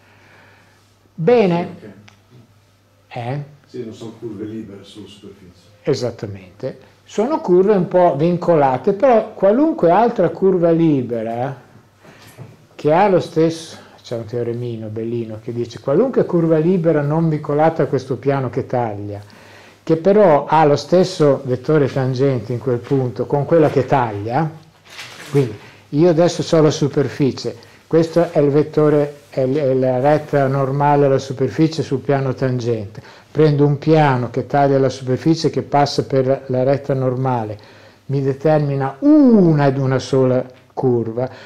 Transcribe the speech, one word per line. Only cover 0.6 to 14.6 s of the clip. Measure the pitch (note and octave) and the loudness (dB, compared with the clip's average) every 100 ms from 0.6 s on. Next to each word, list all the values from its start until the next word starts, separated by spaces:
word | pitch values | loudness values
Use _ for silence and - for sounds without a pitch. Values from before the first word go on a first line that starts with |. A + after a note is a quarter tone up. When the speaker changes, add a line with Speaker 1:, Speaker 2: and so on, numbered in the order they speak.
| _ _ _ _ _ - | _ _ _ _ _ -4
Speaker 1:
Bene. | E3 A#3+ F#3+ E3+ | 2 4 4 0
Speaker 2:
Ok. | - - A2 - - _ _ - _ _ _ _ _ _ _ | -4 -12 -20 -20 -20 _ _ -20 _ _ _ _ _ _ _
Speaker 1:
Eh? | B2+ A#2+ D3 C#3+ - _ | -12 -8 -8 -10 -20 _
Speaker 2:
Sì, | B2+ | -14
non | A2+ | -14
sono | G2+ A2 - | -14 -16 -14
curve | A2+ G2 G#2 | -14 -12 -12
libere | A2+ G2 F#2+ | -12 -14 -18
sulla | - G#2+ F#2+ | -20 -20 -20
superficie. | - F#2+ - F2+ - _ _ | -20 -20 -20 -20 -20 _ _
Speaker 1:
Esattamente. | - A#2+ A#2+ - G#2+ G2+ F#2+ - C3 - - _ | -4 -2 -4 -8 -12 -12 -18 -12 -12 -12 -20 _
Sono | _ - A#3+ D#4 | _ -4 -2 -2
curve | B3 F3+ G3 | 2 2 4
un | G3+ E3+ | 2 2
po' | F3+ F3 C#3+ | 2 2 2
vincolate, | E3+ F3 - E3 C3+ B2+ G3+ | 0 0 0 2 2 0 -2
però | G3 C4+ A3 - | 0 4 2 0
qualunque | - G3 A#3 D#4+ - E3 | 0 2 4 2 2 2
altra | F#3 A#3 A#3 E3+ | 4 2 2 -2
curva | - F#3+ F#3 E3+ | 2 0 2 2
libera | E3 E3 C#3 A2+ A#2 A2+ A#2 C3+ C3+ - - _ _ - - - - - - _ - | 4 2 2 -2 -6 -6 -4 -6 -8 -18 -20 _ _ -20 -20 -20 -20 -20 -20 _ -4
che | D3 | 2
ha | E3 G#3 | 4 4
lo | F3 | 2
stesso, | B2+ D#3+ E3 E3 - - - - | 0 0 0 0 -14 -20 -20 -20
c'è | - A#2 | -12 -10
un | G#2+ | -8
teoremino | A#2+ A#2 A#2 | -6 -6 -6